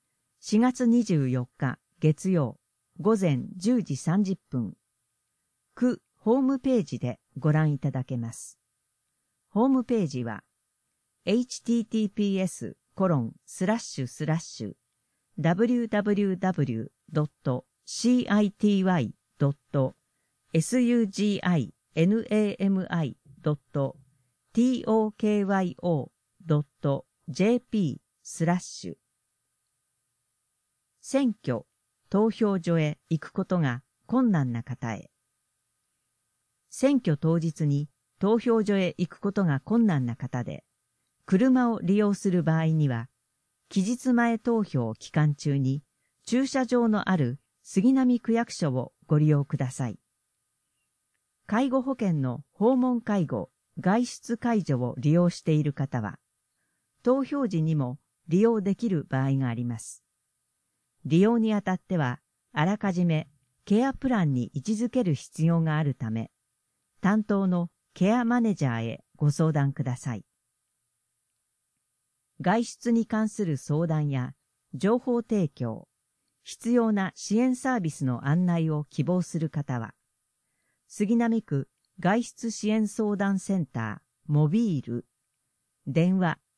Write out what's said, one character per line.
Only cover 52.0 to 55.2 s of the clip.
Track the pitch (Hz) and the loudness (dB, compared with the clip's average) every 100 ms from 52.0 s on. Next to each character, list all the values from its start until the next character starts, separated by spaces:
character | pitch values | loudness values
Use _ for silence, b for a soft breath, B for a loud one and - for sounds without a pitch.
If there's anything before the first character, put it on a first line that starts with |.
| 196 156 | 0 0
の | 131 120 - | -2 -4 -10
訪 | - 214 262 | 0 2 4
問 | 254 240 | 2 0
介 | 220 202 147 | -2 -2 0
護、 | 110 - _ _ - | -4 -6 _ _ -4
外 | 180 220 247 | 0 2 0
出 | - - 233 | -6 -8 -4
介 | 240 226 | 0 0
助 | 156 127 | 0 -2
を | 123 127 | -2 -2
利 | 143 | 2
用 | 165 | 4